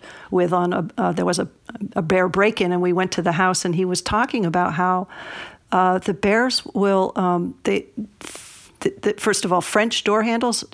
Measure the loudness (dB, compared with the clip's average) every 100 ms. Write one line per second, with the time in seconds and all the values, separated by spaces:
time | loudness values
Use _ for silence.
0 | -12 -20 -4 0 2 2 0 0 -4 -2
1 | -2 0 0 -2 -4 -10 -20 -12 -6 -4
2 | 0 2 2 2 2 2 0 2 2 0
3 | 0 0 0 2 2 2 0 0 0 -2
4 | -2 -2 0 0 0 0 0 0 0 0
5 | -2 -10 -16 -16 -16 -20 _ 2 2 2
6 | 0 0 2 2 2 -2 -4 0 2 2
7 | 2 0 0 0 -2 -4 -2 -2 -4 -10
8 | -12 -14 -18 -16 -18 -20 -20 _ -4 -2
9 | -2 0 0 0 2 0 2 2 2 0
10 | 0 2 2 0 0 -2 -6